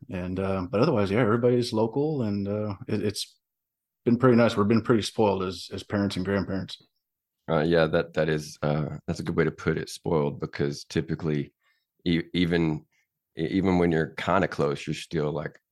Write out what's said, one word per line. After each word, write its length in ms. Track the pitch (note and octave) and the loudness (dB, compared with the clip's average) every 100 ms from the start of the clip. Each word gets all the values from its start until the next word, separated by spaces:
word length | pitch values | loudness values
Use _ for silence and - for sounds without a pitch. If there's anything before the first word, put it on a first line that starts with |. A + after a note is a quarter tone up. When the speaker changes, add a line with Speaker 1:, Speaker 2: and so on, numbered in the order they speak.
| - | -10
Speaker 1:
And, 280 | F#2 F2+ F#2 | -8 -6 -4
uh, 280 | G2 F#2+ F2+ | -2 -2 -2
but 100 | G2+ | 0
otherwise, 300 | D#3 A#2 G2 | 2 2 2
yeah, 100 | G#2 | 2
everybody's 520 | G#2 A#2 B2 B2 A#2+ | 2 2 2 2 0
local, 500 | A2 A2+ C#3 D3+ D3 | 0 0 -2 -4 -2
and, 240 | G#2+ G2+ G2+ | -2 -2 -2
uh, 300 | G#2 G#2+ G2 - | -4 -4 -8 -6
it, 160 | G#2+ | -2
it's 340 | G#2 - - _ _ _ _ _ _ _ | -2 -4 -12 _ _ _ _ _ _ _
been 120 | A#2+ A#2 | 0 4
pretty 200 | C3 A#2 | 6 6
nice. 200 | A#2 G2+ | 4 4
We've 120 | G#2 | 4
been 120 | A#2 | 2
pretty 220 | A2 A#2 | 4 2
spoiled 400 | - - G#2+ F#2+ | 2 0 2 2
as, 260 | F#2 F2+ - | -4 -6 -10
as 100 | F#2+ | -12
parents 340 | - G#2 G2+ F2+ | -4 -2 0 -2
and 80 | |
grandparents. 560 | F#2 G2 - F#2+ F#2 - _ _ _ _ _ _ - | -2 -2 -2 -6 -6 -14 _ _ _ _ _ _ -2
Speaker 2:
Uh, 100 | D#2+ | 0
yeah, 260 | D#2+ E2 D#2+ | 4 4 4
that, 280 | E2 - | 2 0
that 140 | E2 D#2+ | -2 0
is, 280 | D#2 - - | 0 -4 -6
uh, 340 | D2 D2+ C#2+ - - | -2 0 -2 -8 -8
that's 140 | E2 | -6
a 40 | |
good 120 | E2+ E2+ | -2 0
way 80 | |
to 60 | D#2 | 0
put 260 | - D#2+ D#2+ | 0 -2 -2
it, 120 | - | -4
spoiled, 520 | - - E2 D2 - | -8 -2 0 0 -4
because 440 | D2+ - C#2+ C#2+ | -10 -4 -4 -4
typically 680 | - E2+ D#2 D#2 E2 D2 C#2+ _ _ _ _ _ | -4 -4 -4 -4 -2 -2 -4 _ _ _ _ _
e-, 180 | F2+ E2 - | -2 -2 -2
even, 520 | F2 E2+ E2+ D#2+ D2+ - _ _ _ _ - | -2 0 2 2 0 -6 _ _ _ _ -6
e-, 60 | D#2+ | -2
even 300 | F#2+ F#2 F2+ | 0 2 4
when 140 | F2 | 4
you're 240 | D#2+ D#2+ - | 2 0 -4
kinda 300 | - F#2+ E2 | 0 2 2
close, 400 | - C#2+ C#2+ - | 0 -2 -2 -6
you're 80 | |
still, 380 | D#2+ - D#2+ D2+ | -8 -6 -4 -2
like, 260 | D2+ D#2 - _ | -4 -8 -12 _